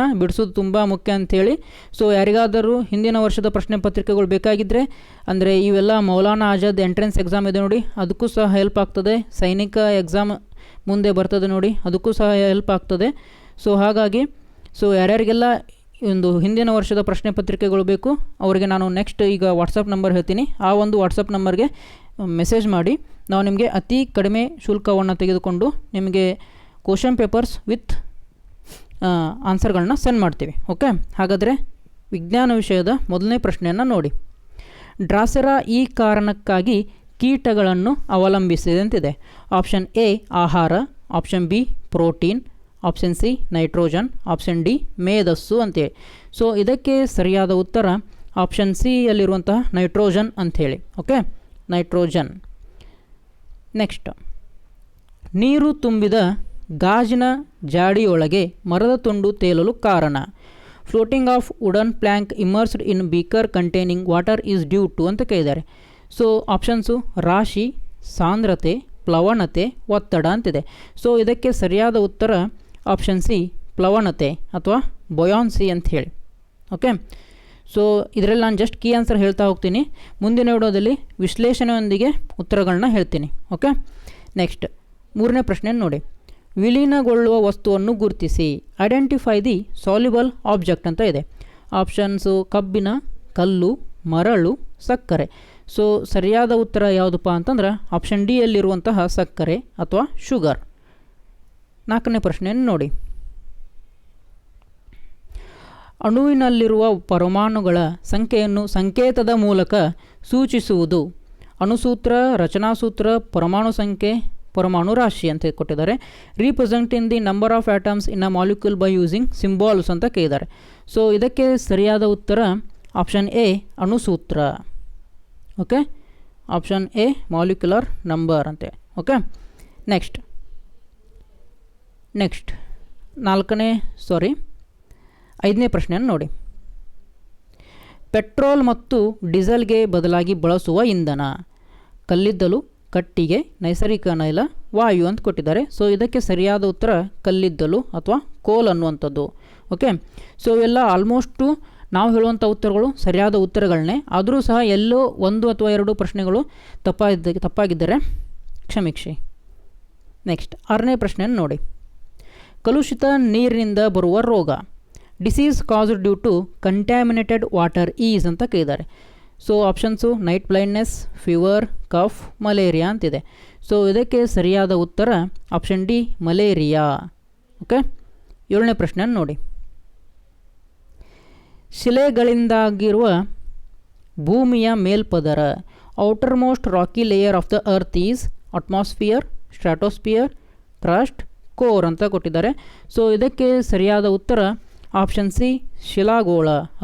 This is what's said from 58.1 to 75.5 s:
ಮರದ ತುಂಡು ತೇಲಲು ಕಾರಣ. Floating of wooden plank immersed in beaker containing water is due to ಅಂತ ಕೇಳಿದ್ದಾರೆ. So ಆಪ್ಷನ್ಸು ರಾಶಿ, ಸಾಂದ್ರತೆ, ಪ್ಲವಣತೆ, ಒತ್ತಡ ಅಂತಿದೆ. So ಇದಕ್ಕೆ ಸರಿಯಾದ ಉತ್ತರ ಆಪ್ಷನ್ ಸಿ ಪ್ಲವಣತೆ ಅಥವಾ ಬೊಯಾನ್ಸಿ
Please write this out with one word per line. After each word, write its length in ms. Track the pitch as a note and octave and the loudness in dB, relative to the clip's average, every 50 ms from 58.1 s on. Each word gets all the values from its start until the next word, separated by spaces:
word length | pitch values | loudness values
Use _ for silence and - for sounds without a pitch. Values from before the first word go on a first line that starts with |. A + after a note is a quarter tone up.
| F3 E3 D#3 D3+ E3+ G3+ F3 F3+ - - - | 4 2 2 2 2 0 0 -2 -4 -8 -6
ಮರದ 300 | F3 F3 F#3 A3 A#3+ B3+ | -2 0 2 2 2 2
ತುಂಡು 360 | B3 - A3+ G#3 G3+ G3 G3+ | 2 0 0 0 0 0 0
ತೇಲಲು 420 | G3+ - F#3+ F3+ F3 E3 E3+ A3 A#3+ | 0 0 0 2 2 2 2 0 0
ಕಾರಣ. 440 | - - G#3+ F#3+ E3+ D#3 D3+ C#3+ C3+ C#3+ - - - - - - - - - - - - - | 0 0 2 2 2 2 2 0 -2 -4 -6 -12 -20 -20 -20 -20 -20 -20 -20 -20 -20 -8 -2
Floating 480 | - A3+ A3 A3 C4+ C4+ B3+ B3 B3 B3 | 0 0 2 2 0 0 2 2 2 2
of 120 | A#3 - - - A3+ | 0 -2 -6 -4 -2
wooden 360 | F#3+ F#3 G#3 A3 A#3 A3 - | 0 2 2 2 0 0 0
plank 340 | G#3+ G3+ G3+ G#3 G3+ G3+ - | 0 2 2 0 -2 -4 -4
immersed 520 | - G3 F3+ G3 G#3+ A3+ A3 - G3+ G#3+ | -2 -2 0 2 2 0 0 -2 -4 -2
in 160 | G#3 G3 F#3 | -2 -2 -2
beaker 500 | F#3 E3 E3 F3 E3+ - - A3+ A3+ - - | 0 0 0 -2 0 0 0 0 0 0 0
containing 520 | F#3 F3 E3+ D#3 F#3 F3+ F3+ F3 F3+ F#3 | -2 -2 0 0 0 0 0 -2 -2 0
water 400 | F3+ E3+ F3 F3 G#3+ A3 G#3+ - | 0 0 0 2 0 0 0 0
is 240 | G3 G3 F#3 D#3+ C#3+ | -2 -2 -2 0 0
due 280 | F#3 G3+ G3 E3+ - - | 2 2 2 0 0 -2
to 100 | D#3+ F3+ | -2 -2
ಅಂತ 140 | G#3 G3+ | 0 -2
ಕೇಳಿದ್ದಾರೆ. 400 | B3+ - G#3+ F3 D3+ C#3+ C#3 D#3+ - - - - - - - - - - - - | -2 -2 0 0 0 0 -2 -4 -6 -10 -16 -20 -20 -20 -20 -20 -20 -10 -2 0
So 260 | A#3+ A3 A3 A3 - - | 2 2 2 2 0 0
ಆಪ್ಷನ್ಸು 540 | G3 F#3 - A#3 A#3 A3+ G3+ - A#3 B3+ - - - F#3 | -2 0 0 0 -2 0 0 -2 -2 -2 -2 -6 -4 -2
ರಾಶಿ, 580 | E3 E3+ F3+ G3+ A3 G#3+ - G3+ A3 B3+ C#4 - - - - - - | 0 2 2 2 0 0 -2 -2 -4 -4 -4 -6 -8 -10 -12 -14 -16
ಸಾಂದ್ರತೆ, 800 | - - - E3+ E3+ G3 A3 A3+ G3+ F3+ - - D#3+ F#3+ C4 - - - - - | -10 -4 -2 0 0 0 0 0 0 0 0 0 -2 -2 -2 -6 -12 -18 -10 -4
ಪ್ಲವಣತೆ, 720 | F3 E3+ E3 F3 G3+ A#3 A3+ F3+ D#3+ - E3+ F#3+ B3+ - - - - | 0 2 2 4 2 2 2 0 -2 0 -2 -2 -2 -4 -8 -4 -2
ಒತ್ತಡ 380 | G3+ G3+ - - F#3 E3 D3+ E3 | -2 -2 0 0 -2 0 2 2
ಅಂತಿದೆ. 380 | G3 A#3 A3+ F#3+ D3 C#3 C#3 - - - - - - - - | 0 0 0 -2 -2 -4 -6 -8 -12 -20 -20 -20 -10 -2 0
So 180 | A#3+ A#3+ A#3 | 2 2 4
ಇದಕ್ಕೆ 300 | A3 A3 A#3+ - - B3+ | 2 2 0 0 0 -2
ಸರಿಯಾದ 440 | - - F#3+ F3 F#3 G3+ A3+ A#3 A3 | 0 0 0 0 2 2 2 2 2
ಉತ್ತರ 360 | A3+ G3+ F#3+ - - G#3+ A3 G#3+ F3 F3+ A3 - - - - - - - - | 2 0 0 -2 -2 0 2 2 2 0 -2 -4 -10 -20 -20 -20 -8 -4 -2
ಆಪ್ಷನ್ 340 | F#3+ - - G3 F#3+ F#3 | -2 0 0 0 0 2
ಸಿ 320 | - - A3+ F#3 F3 F3+ - - - - - | 2 2 2 2 0 -2 -6 -10 -12 -10 -4
ಪ್ಲವಣತೆ 580 | - F#3 F#3 G3+ A3+ G#3+ F#3 - - D#3+ C#3 E3 | 0 2 2 2 2 2 0 0 0 -2 -2 -2
ಅಥವಾ 580 | - - - - F3 - F#3+ G#3+ C4 C4 - - - - - | -4 -8 -8 -8 -4 -2 0 0 0 0 -2 -4 -6 -12 -6
ಬೊಯಾನ್ಸಿ 580 | E3 D#3 E3 F#3 G3+ A3+ A#3+ A3 | -2 0 2 2 2 2 2 0